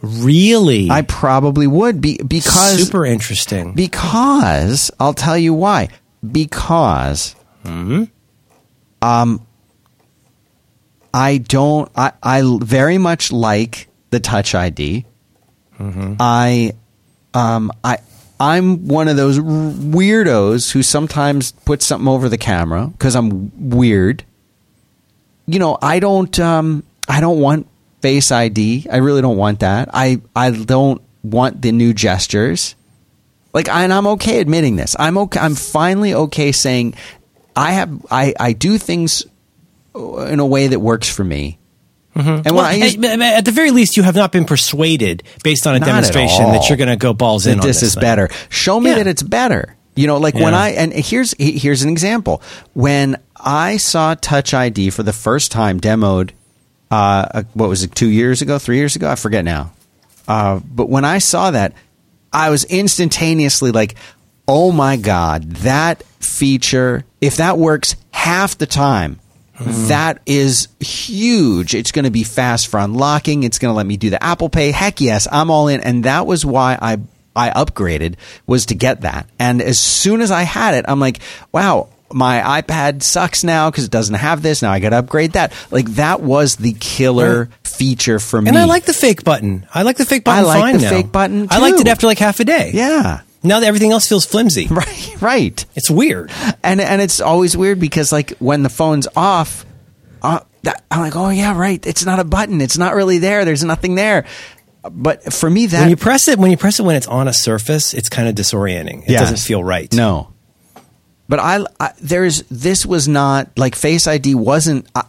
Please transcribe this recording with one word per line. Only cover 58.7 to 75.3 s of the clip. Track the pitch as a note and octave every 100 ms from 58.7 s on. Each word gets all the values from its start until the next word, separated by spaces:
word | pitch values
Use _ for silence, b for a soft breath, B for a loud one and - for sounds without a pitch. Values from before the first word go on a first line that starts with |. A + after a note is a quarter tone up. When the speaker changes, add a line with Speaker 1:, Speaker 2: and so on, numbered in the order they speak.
| B2
Speaker 2:
years | C#3+ C#3
ago? | D3+
I | C#3
forget | - G#2+
now. | E2+ D#2+ D#2+ - _ _ _ _ -
Uh, | A2 G2+ F#2+
but | - A#2+ A#2+
when | C3+
I | C#3+ F#3
saw | F3+ E3+ F#3
that, | C3+ G2 - b _ _ _ _
I | D3 D#3
was | D3 -
instantaneously | F#3 G3+ - E3+ - E3 D#3+ C#3+ - C3
like, | A2 G#2+ - B B _ _ -
"Oh | C#3+ F3+
my | E3 C3+ C3+
God, | G#2 F2+ E2+ D#2 D#2 E2
that | G#2 C#3 D#3+ E3 - _
feature, | - - C#3 C3 - C3 B2+ B2 - _
if | C#3+ -
that | E3+ F3+
works | D#3+ D3+ - - -
half | - E3 F3 G3 -
the | D3
time, | C#3+ C#3+ A#2+ D#2 C2+ _ _ _ -
Speaker 1:
Mm-hmm. | A#2+ A#2 A2
Speaker 2:
that | D3 D#3+ D3+ -
is | C#3+ C#3 B2 - -
huge. | - - - G3+ A3+ A#3 C#3+ F2+ E2+ G#2
It's | A#2
gonna | D3+ C#3
be | A2+
fast | A2 - B2 A#2 -
for | G#2+
unlocking. | G2+ A2+ C#3+ D3 D3+ D3
It's | B2 -
gonna | B2 A2
let | G2+
me | G2+
do | G#2+
the | F#2
Apple | - F3 E3
Pay. | E3 D3
Heck | C#3 G3 -
yes, | C3 A2 -